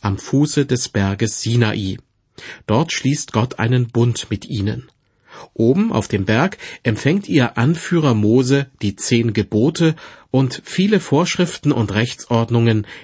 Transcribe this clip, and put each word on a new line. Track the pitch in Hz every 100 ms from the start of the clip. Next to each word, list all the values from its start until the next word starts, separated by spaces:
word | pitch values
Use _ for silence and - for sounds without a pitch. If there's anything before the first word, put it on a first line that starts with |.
am | 104 98
Fuße | - 135 151 - 135
des | 123 -
Berges | 107 98 98 110 -
Sinai. | 113 117 113 104 95 - _ _ _ - - - -
Dort | 107 160
schließt | - 131 147 -
Gott | 117 123 -
einen | 113 127 120
Bund | 117 120 117 -
mit | 101
ihnen. | - 113 101 120 - _ _ _ _ - -
Oben | - 117 156 226
auf | 117 101
dem | 101
Berg | 95 110 175 - - -
empfängt | - 107 139 190 196
ihr | 165 120 -
Anführer | 120 165 - 175 151
Mose | 110 104 120 127 139 135 _
die | 104 95
zehn | - 117 117
Gebote | 107 101 107 127 165 160 156 - - _
und | 131 135 -
viele | - - 196 208
Vorschriften | - 139 175 - 175 - 143
und | 123 110
Rechtsordnungen, | 101 120 - - 117 117 120 117 110 104 -